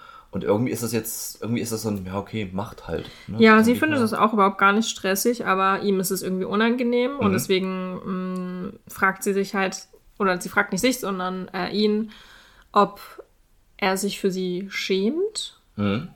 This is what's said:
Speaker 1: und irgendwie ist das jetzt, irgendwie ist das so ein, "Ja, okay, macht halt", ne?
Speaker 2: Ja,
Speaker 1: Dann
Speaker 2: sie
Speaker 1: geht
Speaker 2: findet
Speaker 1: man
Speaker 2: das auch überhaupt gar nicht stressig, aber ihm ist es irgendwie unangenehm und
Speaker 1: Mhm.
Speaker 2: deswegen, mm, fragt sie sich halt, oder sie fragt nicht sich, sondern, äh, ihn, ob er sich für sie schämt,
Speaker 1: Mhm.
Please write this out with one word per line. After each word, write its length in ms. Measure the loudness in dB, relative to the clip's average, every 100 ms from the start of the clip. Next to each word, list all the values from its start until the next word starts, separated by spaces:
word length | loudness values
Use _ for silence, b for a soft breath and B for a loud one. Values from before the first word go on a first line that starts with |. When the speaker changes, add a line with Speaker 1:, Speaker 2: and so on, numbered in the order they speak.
| B B B
Speaker 1:
und 140 | -6 0
irgendwie 260 | 0 0
ist 100 | -2
das 120 | -2
jetzt, 480 | -4 -4 -10 -10 -10
irgendwie 180 | -4 -4
ist 140 | -2
das 80 | -4
so 80 | -2
ein, 160 | -4 -4
"Ja, 120 | -6
okay, 320 | -6 -6 -6
macht 340 | -6 -8 -12 -8
halt", 220 | -8 -8 B -10
ne? 100 | 6
Speaker 2:
Ja, 140 | 8 8
Speaker 1:
Dann 80 | 6
Speaker 2:
sie 80 |
Speaker 1:
geht 80 | 4
Speaker 2:
findet 180 | 2 2
Speaker 1:
man 100 | 0
Speaker 2:
das 80 | 2
auch 140 | 2
überhaupt 280 | 4 2 4
gar 120 | 4
nicht 160 | 4 0
stressig, 560 | -2 -2 0 0 0 0
aber 360 | 2 2 2
ihm 180 | 2 0
ist 120 | 0
es 100 | -2
irgendwie 240 | -2 -4 0
unangenehm 720 | 2 2 2 0 2 0 2
und 120 | 2
Speaker 1:
Mhm. 20 |
Speaker 2:
deswegen, 640 | 2 2 0 0 -4 -6 -8 -6 -6 -4 -6 -6 -8 -10
mm, 120 | -12 -20
fragt 360 | 0 0 0
sie 100 | -2
sich 220 | -2 -2 -2
halt, 320 | -2 -4 -16 -20 -20 -2
oder 200 | 0 0
sie 80 | 0
fragt 240 | 0 0
nicht 100 | 2
sich, 200 | 0 0
sondern, 480 | -4 -4 -4 -6 -8
äh, 200 | -6 -4
ihn, 400 | 2 2 2 -2 B B B B B B
ob 300 | 2 2 0 -18 -20 -20 _ _ _ _ -4
er 220 | -2 0
sich 240 | -2 0
für 100 | -2
sie 360 | 0 -4 -4 -6
schämt, 880 | -8 -2 0 2 0 -2 -4 -12 _ _ -2
Speaker 1:
Mhm. 300 | 0 0 -4